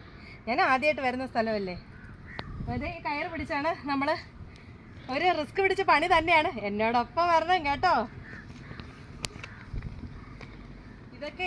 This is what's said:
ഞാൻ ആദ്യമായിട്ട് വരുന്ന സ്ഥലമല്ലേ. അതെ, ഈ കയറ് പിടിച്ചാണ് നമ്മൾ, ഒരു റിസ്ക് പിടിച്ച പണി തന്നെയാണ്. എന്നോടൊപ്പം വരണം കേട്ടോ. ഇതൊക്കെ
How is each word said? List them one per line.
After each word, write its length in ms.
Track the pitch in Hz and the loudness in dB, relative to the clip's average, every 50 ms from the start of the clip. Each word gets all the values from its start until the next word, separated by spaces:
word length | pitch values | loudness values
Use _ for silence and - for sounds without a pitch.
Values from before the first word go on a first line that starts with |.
| - - - - - - - - - | -18 -18 -18 -18 -18 -18 -18 -10 -4
ഞാൻ 140 | 220 247 339 | -2 2 4
ആദ്യമായിട്ട് 400 | 381 294 262 254 294 302 294 294 | 4 4 4 4 4 2 2 2
വരുന്ന 240 | 262 247 247 254 262 254 | 0 0 0 -2 -4 -2
സ്ഥലമല്ലേ. 420 | - 240 220 226 220 208 196 180 180 - - - - - - - - - - - - - - - - - - 233 240 | 0 0 0 2 0 0 -2 -4 -6 -8 -12 -14 -18 -18 -16 -16 -16 -16 -16 -14 -12 -12 -10 -8 -8 -6 -4 -2 -2
അതെ, 160 | 247 285 339 339 | -2 -4 -4 -6
ഈ 20 | 330 - | -4 -4
കയറ് 240 | 311 294 294 330 359 | -4 -2 -2 -4 -4
പിടിച്ചാണ് 400 | 330 285 277 - 302 285 285 330 - 277 240 285 | -6 -6 -4 -2 -2 0 2 0 0 0 -2 -2
നമ്മൾ, 180 | 277 269 277 302 339 - - - - - - - - - - - - - - - - - - - 254 | 0 2 2 2 0 0 -4 -10 -16 -16 -16 -16 -16 -18 -18 -18 -18 -18 -18 -18 -18 -14 -8 -4 0
ഒരു 120 | 294 349 370 330 311 | 4 4 4 4 4
റിസ്ക് 200 | 294 - - 392 381 | 0 -2 0 2 2
പിടിച്ച 180 | 381 381 392 | 4 4 4
പണി 260 | 381 359 311 294 330 359 359 | 6 6 6 6 8 6 6
തന്നെയാണ്. 340 | 320 320 349 339 311 320 370 294 214 196 | 6 6 6 6 6 6 4 0 -2 -4
എന്നോടൊപ്പം 600 | 202 202 208 220 226 240 240 233 - - 330 349 349 330 | -2 0 2 2 4 4 2 2 2 2 2 4 6 6
വരണം 320 | 320 320 339 370 359 294 | 6 6 4 4 4 4
കേട്ടോ. 300 | 285 285 269 381 349 311 240 226 - - - - - - - - - - - - - - - - - - - - - - - - - - - - - - - - - - - - - - - - - - - - - - - - - - - - - - - - - - - - - - | 0 0 4 4 4 6 4 2 0 -6 -12 -14 -14 -14 -14 -14 -16 -16 -16 -14 -14 -14 -14 -14 -14 -16 -18 -16 -16 -8 -8 -8 -8 -8 -12 -14 -14 -14 -16 -14 -10 -8 -8 -8 -8 -10 -12 -12 -12 -14 -14 -16 -16 -16 -16 -16 -16 -16 -16 -16 -16 -18 -18 -18 -18 -18 -18 -18 -18 -14
ഇതൊക്കെ 280 | - 294 302 - - 370 | -12 -12 -12 -6 -2 0